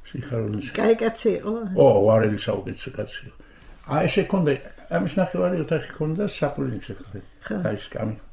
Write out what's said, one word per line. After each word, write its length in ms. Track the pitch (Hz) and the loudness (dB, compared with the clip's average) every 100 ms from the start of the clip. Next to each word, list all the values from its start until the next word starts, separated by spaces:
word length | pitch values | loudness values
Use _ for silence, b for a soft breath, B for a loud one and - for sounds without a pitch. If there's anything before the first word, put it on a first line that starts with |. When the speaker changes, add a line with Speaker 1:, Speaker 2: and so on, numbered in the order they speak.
Speaker 1:
სიხარულით. 640 | - - - 120 107 107 98 | -12 -12 -6 -4 -4 -4 -4
Speaker 2:
კაი 240 | - 220 | 0 2
კაცი 340 | 226 226 220 226 | 4 2 0 0
იყო? 220 | 175 196 226 214 | 0 -2 -4 -2
Speaker 1:
ო, 160 | 185 139 | 6 8
ღვარელი 440 | 104 101 110 110 104 | 8 8 6 4 0
საუკეთესო 520 | - 101 98 98 - | -2 -2 -4 -10 -10
კაცი 300 | - 104 - | -8 -8 -8
იყო. 140 | - - b b b b | -16 -18 b b b b
ა, 140 | - 143 | -4 0
ესე 200 | 175 - | 2 0
ქონდა, 260 | 175 196 151 131 - - - | 0 2 2 0 -4 -20 -4
ამის 260 | 170 185 | -2 0
ნახევარი 420 | - 180 175 180 180 | 0 0 2 0 0
ოთახი 320 | 151 160 - | -2 -2 -4
ქონდა, 320 | - 156 160 208 | -6 -4 -2 -4
საპუჟნიკს 640 | - 143 143 135 113 - | -2 -4 -2 -4 -6 -10
ეხლა. 300 | 101 - 101 - - | -14 -12 -14 -16 -20
Speaker 2:
ხო. 160 | - | -8
Speaker 1:
აი, 200 | 214 170 | -4 -2
ეს 120 | 104 - | -4 -8
კამი. 260 | - 110 107 - | -8 -6 -8 -12